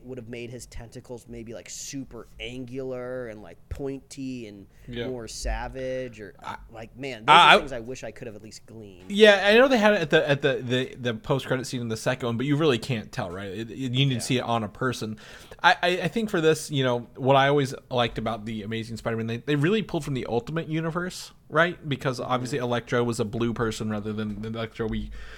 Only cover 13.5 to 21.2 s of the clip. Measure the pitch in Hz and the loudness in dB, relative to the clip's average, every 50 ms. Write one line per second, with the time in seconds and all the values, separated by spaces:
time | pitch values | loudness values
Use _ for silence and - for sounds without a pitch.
13.5 | 92 104 117 117 90 107 135 131 123 131 139 139 131 117 - - 135 120 123 117 | -8 -8 -8 -8 -8 -6 -4 -2 2 2 2 2 2 0 -2 0 0 0 0 0
14.5 | 117 117 110 98 - - 135 127 117 - 113 110 110 - - - - - - - | 0 -2 -2 -4 -6 -4 -4 -4 -4 -4 -6 -8 -10 -12 -14 -18 -20 -20 -20 -20
15.5 | - - - 170 180 - - 180 180 185 180 170 - 226 226 208 - 175 156 160 | -6 2 4 4 4 4 2 0 0 0 -2 -2 -2 -4 -2 -2 0 2 4 4
16.5 | 160 151 - - 147 139 135 127 123 123 120 - - - 135 127 139 135 135 139 | 4 2 0 -2 -2 0 2 2 2 0 -2 -8 -10 -2 2 4 6 6 6 6
17.5 | 143 147 139 123 131 - - - 127 123 120 117 - - 113 113 113 113 104 113 | 4 4 2 0 -2 -8 -10 -4 0 0 0 0 -2 -4 -4 -4 -4 -4 -6 -8
18.5 | 113 110 98 107 113 113 113 113 117 107 - 113 117 113 113 113 117 120 - - | -8 -8 -6 -6 -6 -6 -6 -8 -10 -8 -4 -4 -4 -2 -4 -4 -6 -4 -2 -2
19.5 | 151 147 143 170 208 220 180 - - 170 147 151 139 127 - - - 120 - - | 0 2 2 2 2 0 0 -2 -4 -6 -4 -4 -4 -4 -4 -2 -2 -2 -2 -2
20.5 | 151 165 165 151 156 160 160 165 160 175 175 185 - - | -4 -6 -4 -4 -4 -4 -4 -4 -4 -4 -6 -6 -8 -10